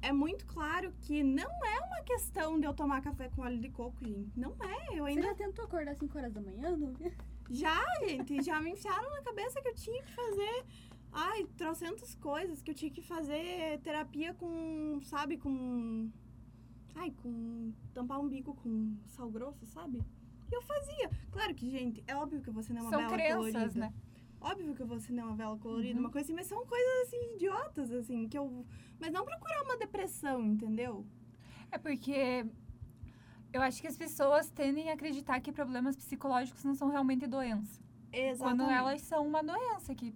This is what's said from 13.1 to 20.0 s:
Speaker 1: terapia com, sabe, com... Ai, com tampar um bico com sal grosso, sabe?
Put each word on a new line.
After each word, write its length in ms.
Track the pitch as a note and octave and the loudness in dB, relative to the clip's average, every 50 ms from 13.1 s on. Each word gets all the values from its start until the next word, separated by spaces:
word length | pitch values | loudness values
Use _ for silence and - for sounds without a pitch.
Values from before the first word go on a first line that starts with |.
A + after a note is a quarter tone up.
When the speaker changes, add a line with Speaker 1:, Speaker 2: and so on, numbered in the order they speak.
| E4+ E4 D#4 C#4 D4 D4+ E4 F4 F4+ F4+ D#4+ D#4+ D4+ D4 | -4 -2 -2 0 0 -2 -2 -2 -2 -2 -2 -2 -2 -2
Speaker 1:
terapia 540 | - E4 D4 D4+ D4+ - - D4 D#4 E4 E4+ | -2 -2 -2 -2 -2 -2 -4 -4 -4 -4 -4
com, 640 | - F4 E4+ E4 E4 D#4+ D#4+ D#4+ D#4 D4+ D4+ D4+ C#4+ C#4 | -6 -6 -4 -4 -2 -2 -2 -2 -2 -2 -2 -2 -2 -4
sabe, 340 | - - C4+ D4 C#4+ E4 C4+ | -2 -2 0 0 0 -2 -2
com... 720 | - C#4 C4+ C4 B3+ B3+ B3 A#3+ A#3 A3+ A3+ A3+ A3+ A3 - - - - - - - - - - - - - - - - - | 0 0 0 0 0 0 0 0 0 0 0 0 -2 -2 -4 -8 -16 -18 -16 -16 -16 -18 -18 -18 -18 -18 -18 -18 -16 -14 -8
Ai, 160 | D#4 F4+ E4 - - | -6 -6 -6 -6 -6
com 520 | - A#3+ A#3+ A3+ A3+ A3+ A#3 A#3 A3+ A3+ A3 - - - - | -8 -6 -4 -4 -4 -4 -4 -4 -4 -6 -6 -8 -12 -10 -6
tampar 280 | B3 B3 B3 C4+ C#4 | -4 -4 -2 0 0
um 80 | C#4+ D4 | 0 0
bico 240 | C#4 C4+ C4 D4 C#4 | 0 -2 -4 -6 -8
com 400 | - - A#3 A3+ A3 A3 A3 G#3+ G#3 - - | -6 -2 0 2 2 2 2 0 -2 -6 -14
sal 220 | - - B3 A#3 | -12 -8 -8 -6
grosso, 360 | G#3+ A3 A#3+ C#4 C#4+ - A3+ | -4 -4 -4 -4 -6 -8 -14
sabe? 360 | A3 - - E4+ D#4 B3 A#3+ | -14 -12 -10 -6 -4 -2 -2